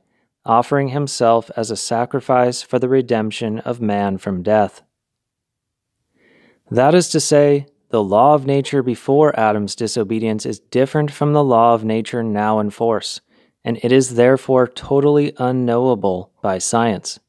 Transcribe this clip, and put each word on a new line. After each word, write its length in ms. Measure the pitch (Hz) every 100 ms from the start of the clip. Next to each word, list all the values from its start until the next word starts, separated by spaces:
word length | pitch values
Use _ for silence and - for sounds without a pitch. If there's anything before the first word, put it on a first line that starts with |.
| _ _ _ _
offering 440 | - 117 - 143 139
himself 640 | 135 139 - 117 117 110 -
as 140 | 110
a 60 | 107
sacrifice 840 | - 113 120 135 - 127 123 123
for 160 | - 127
the 100 | 123
redemption 680 | 135 123 117 107 - 113 110
of 200 | - 120
man 380 | 110 101 101 95
from 240 | - 95
death." 400 | 90 107 98 - _ _ _ _ _ _ _ _ _ _ _ _ _ _ _ _ _ _ _
That 240 | 117 131
is 140 | 175 170
to 100 | 156
say, 460 | - 147 147 143 143 _ _
the 120 | 117
law 320 | 101 101 135
of 120 | 151 135
nature 360 | 139 135 139
before 560 | 127 117 - 139 156 135
Adam's 380 | 110 107 101 -
disobedience 680 | 113 - 101 110 113 107
is 140 | 127 107
different 520 | _ 123 135 156 147
from 220 | 143 147
the 120 | 147
law 300 | 143 117 117
of 100 | 117
nature 380 | 110 110 110 123
now 360 | 113 104 107 110
in 120 | 104
force, 500 | - 117 107 - - - _ _ _
and 140 | 113 117
it 100 | 120
is 240 | 131 123 117
therefore 500 | 120 131 - 131 123
totally 680 | - - 139 143 147 147 -
unknowable 960 | 127 127 123 117 131 117 98 90 90 _
by 160 | 104 95
science. 600 | - 117 117 92 - -